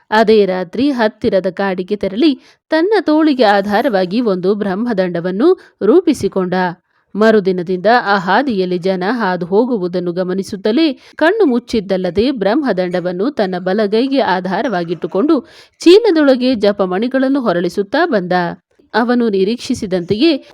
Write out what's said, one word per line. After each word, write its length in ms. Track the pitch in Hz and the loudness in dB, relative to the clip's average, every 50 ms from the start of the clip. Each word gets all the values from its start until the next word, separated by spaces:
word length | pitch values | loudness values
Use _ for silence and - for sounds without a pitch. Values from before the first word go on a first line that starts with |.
| _ - | _ 0
ಅದೇ 340 | 214 220 226 185 220 214 202 | 2 2 4 4 4 4 4
ರಾತ್ರಿ 440 | 185 185 185 185 170 - 214 269 294 | 2 0 -4 -6 -6 -4 -2 0 0
ಹತ್ತಿರದ 560 | 269 240 220 214 - _ - 220 196 190 175 | 0 0 0 -2 -2 _ -2 0 0 0 0
ಕಾಡಿಗೆ 500 | 190 175 - 196 196 185 185 180 - 208 | -2 -4 -4 -4 -4 -4 -4 -4 -6 -6
ತೆರಳಿ 440 | 202 - 190 185 220 320 311 262 - _ _ _ _ _ - | -4 -4 -4 -2 0 0 0 0 -2 _ _ _ _ _ -2
ತನ್ನ 220 | 320 311 330 415 440 381 | 0 0 2 2 2 0
ತೋಳಿಗೆ 440 | - 311 302 311 320 311 277 254 233 | 2 2 2 2 2 2 2 2 4
ಆಧಾರವಾಗಿ 760 | 202 208 202 196 208 208 214 277 277 202 185 190 175 190 247 | 4 4 2 2 0 0 0 0 2 0 0 0 0 -2 -2
ಒಂದು 340 | 247 214 190 180 175 190 214 | 0 0 -2 0 0 0 0
ಬ್ರಹ್ಮದಂಡವನ್ನು 1040 | 202 208 196 180 202 240 240 226 185 185 180 175 175 165 185 190 196 269 349 370 349 - - _ - | 0 -2 -4 -4 -4 -4 -4 -2 -2 -2 -2 -2 -4 -4 -4 -2 0 2 2 2 0 -4 -18 _ -2
ರೂಪಿಸಿಕೊಂಡ. 720 | 196 208 277 370 - - 240 - - 190 - 190 185 185 165 190 185 175 170 - _ _ _ _ _ _ - | 2 4 4 4 4 2 0 0 -2 -4 -2 -2 -2 -2 -2 -2 -2 -2 -4 -8 _ _ _ _ _ _ -2
ಮರುದಿನದಿಂದ 720 | 196 220 226 220 214 180 190 185 180 175 175 185 180 175 208 240 - - | 2 4 4 4 4 2 0 -2 -2 -4 -4 -4 -2 2 2 2 2 2
ಆ 140 | 202 202 196 | 0 0 0
ಹಾದಿಯಲ್ಲಿ 600 | 170 190 190 233 285 285 220 190 185 180 180 180 | 0 2 0 2 0 0 -2 -2 -2 -2 -2 -2
ಜನ 240 | 165 190 190 175 180 202 | -2 -2 -2 -2 -2 -4
ಹಾದು 380 | 254 233 220 185 180 175 180 | -2 -2 -2 -2 -2 -4 -4
ಹೋಗುವುದನ್ನು 640 | 165 190 208 262 240 247 196 180 175 180 180 175 175 | -2 0 0 0 0 -2 -4 -4 -4 -4 -4 -4 -4
ಗಮನಿಸುತ್ತಲೇ 800 | 170 180 185 180 185 196 190 - 226 185 - 214 226 302 330 302 | -4 -4 -4 -4 -4 -6 -6 -8 -8 -6 -2 0 0 2 0 0
ಕಣ್ಣು 540 | 262 - - - - - 302 320 427 453 392 | -2 -4 -12 -14 -4 0 0 0 2 2 2
ಮುಚ್ಚಿದ್ದಲ್ಲದೆ 840 | 277 233 247 247 - - 226 180 196 190 185 185 180 165 196 233 277 | 2 0 0 -2 -4 -4 -4 -2 -2 -4 -2 -2 -2 -2 0 0 0
ಬ್ರಹ್ಮದಂಡವನ್ನು 1000 | 294 226 196 196 226 320 285 254 190 180 180 175 175 180 170 180 180 175 202 285 | 0 0 0 0 0 0 0 -2 -2 -2 -2 -2 -2 -4 -4 -4 -4 -4 -4 -4
ತನ್ನ 240 | 294 - 202 190 180 180 | -2 -2 -4 -2 -4 -4
ಬಲಗೈಗೆ 600 | 185 185 190 220 220 196 208 226 269 269 277 269 | -4 -2 -2 -2 -2 0 0 0 0 0 0 0
ಆಧಾರವಾಗಿಟ್ಟುಕೊಂಡು 1300 | 220 190 180 185 180 190 185 196 262 262 196 175 175 165 175 165 - 170 - 190 247 311 330 254 - - - - - _ _ - | 0 0 -2 -2 -2 -4 -4 -4 -2 -2 -4 -4 -4 -4 -6 -6 -6 -4 -2 0 2 2 0 0 -2 -6 -16 -20 -20 _ _ 2
ಚೀಲದೊಳಗೆ 760 | - 330 370 427 480 415 330 311 294 277 269 247 247 254 262 | 6 6 6 6 6 4 2 4 4 4 2 2 2 0 0
ಜಪಮಣಿಗಳನ್ನು 840 | 202 214 202 202 202 196 185 180 190 233 247 269 262 269 269 277 285 | 2 0 0 0 0 -2 -2 -2 -2 -2 -2 -2 0 0 0 0 0
ಹೊರಳಿಸುತ್ತಾ 640 | 233 214 170 175 180 175 - 208 202 - - 285 349 | 0 0 0 0 -2 -2 -2 -4 -4 -2 0 0 0
ಬಂದ. 260 | 349 247 196 175 170 180 180 175 170 175 - _ _ _ _ _ _ - | 0 0 -2 -2 0 -2 -2 -2 -4 -6 -10 _ _ _ _ _ _ -2
ಅವನು 340 | 214 247 226 247 247 233 226 | -2 0 2 0 0 0 0
ನಿರೀಕ್ಷಿಸಿದಂತೆಯೇ 1080 | 196 190 190 202 240 247 - - 247 - 226 185 180 185 175 - 202 214 294 339 294 269 - - | 0 0 0 -2 -4 -4 -4 -6 -6 -4 -4 -4 -4 -4 -2 -2 -2 0 2 2 0 0 -4 -12